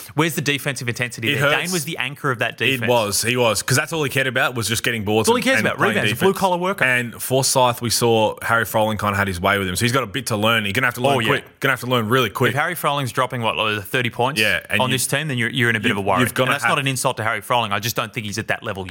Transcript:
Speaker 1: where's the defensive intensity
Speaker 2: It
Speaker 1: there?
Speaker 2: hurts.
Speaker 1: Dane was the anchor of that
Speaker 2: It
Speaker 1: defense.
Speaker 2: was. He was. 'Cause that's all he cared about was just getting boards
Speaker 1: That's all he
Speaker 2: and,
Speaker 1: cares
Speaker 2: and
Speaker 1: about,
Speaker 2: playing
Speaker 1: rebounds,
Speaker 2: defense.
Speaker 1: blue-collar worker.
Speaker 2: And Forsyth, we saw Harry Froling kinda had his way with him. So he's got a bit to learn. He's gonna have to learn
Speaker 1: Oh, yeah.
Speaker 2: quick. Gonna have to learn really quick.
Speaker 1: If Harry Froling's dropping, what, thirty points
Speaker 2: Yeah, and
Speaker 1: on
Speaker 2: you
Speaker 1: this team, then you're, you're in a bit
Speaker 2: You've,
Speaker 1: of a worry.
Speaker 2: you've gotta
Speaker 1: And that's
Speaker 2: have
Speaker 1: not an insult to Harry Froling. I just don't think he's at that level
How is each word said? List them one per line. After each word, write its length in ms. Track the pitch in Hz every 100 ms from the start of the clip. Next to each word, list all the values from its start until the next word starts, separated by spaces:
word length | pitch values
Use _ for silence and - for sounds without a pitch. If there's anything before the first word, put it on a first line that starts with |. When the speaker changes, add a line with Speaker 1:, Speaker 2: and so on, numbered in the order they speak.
| -
Speaker 1:
where's 220 | 143 165 175
the 60 |
defensive 440 | 139 139 147 131 120
intensity 420 | 113 120 - 117
Speaker 2:
It 80 | 135
Speaker 1:
there? 100 | 143
Speaker 2:
hurts. 60 | 139
Speaker 1:
Dane 80 | 170
was 140 | 180 139
the 120 | -
anchor 320 | 127 147 143
of 80 | 117
that 240 | 117 -
Speaker 2:
It 120 | 123
Speaker 1:
defense. 140 | 131 113
Speaker 2:
was. 340 | 120 104 98
He 120 | 110 123
was. 280 | 117 101
'Cause 120 | - 127
that's 160 | 151
all 100 | 165
he 80 | 139
cared 160 | 135 131
about 260 | 123 147
was 140 | 127 104
just 160 | 113
getting 200 | 127 113
boards 220 | 101 107 107
Speaker 1:
That's 60 |
all 40 | 247
he 20 |
Speaker 2:
and, 40 | 240
Speaker 1:
cares 120 | 247
Speaker 2:
and 60 | 147
Speaker 1:
about, 80 | 104
Speaker 2:
playing 120 | 185 196
Speaker 1:
rebounds, 160 | 113
Speaker 2:
defense. 100 | 117 185
Speaker 1:
blue-collar 240 | 190 190 175
worker. 260 | 180 196 131
Speaker 2:
And 340 | 123 120 -
Forsyth, 600 | - 131 131 131 123 120
we 80 | 120
saw 460 | - 117 113 107 -
Harry 200 | - 117 110
Froling 340 | 113 107 107
kinda 180 | 104 98
had 100 | 98
his 140 | 87
way 160 | 98 101
with 100 | 95
him. 80 | 90
So 100 | 117
he's 60 |
got 120 | 135
a 40 | 110
bit 200 | 135 120
to 100 | 107
learn. 280 | 110 117 101
He's 80 |
gonna 120 | 110 127
have 80 | 120
to 60 |
learn 140 | 131 135
Speaker 1:
Oh, 40 |
yeah. 80 | 110
Speaker 2:
quick. 300 | 127 - -
Gonna 100 | 135
have 80 | 127
to 80 | 123
learn 200 | 127 107
really 220 | 131 -
quick. 220 | - 123
Speaker 1:
If 60 | 127
Harry 160 | 165 175
Froling's 360 | 160 143 127
dropping, 300 | - 123 123
what, 140 | 113 80 107 107 95
thirty 260 | 131 120
points 280 | - 123 139
Speaker 2:
Yeah, 200 | 107 87 -
and 120 | 107
Speaker 1:
on 80 | 127
Speaker 2:
you 40 | 127
Speaker 1:
this 120 | -
team, 220 | 139 156
then 100 | 123
you're, 100 | 117
you're 220 | 131 117
in 60 | 110
a 20 |
bit 80 | 107
Speaker 2:
You've, 100 | 101
Speaker 1:
of 60 | 98
a 20 |
worry. 120 | 92
Speaker 2:
you've 160 | 120 -
gotta 160 | 131
Speaker 1:
And 20 |
that's 100 | 131
Speaker 2:
have 60 | 117
Speaker 1:
not 80 | 151
an 80 | 139
insult 300 | 131 135 117
to 60 |
Harry 180 | 110 110
Froling. 300 | - 123 110
I 80 | 101
just 160 | 113 -
don't 180 | 113
think 140 | - 104
he's 100 | 101
at 120 | -
that 120 | 98
level 240 | 110 98 92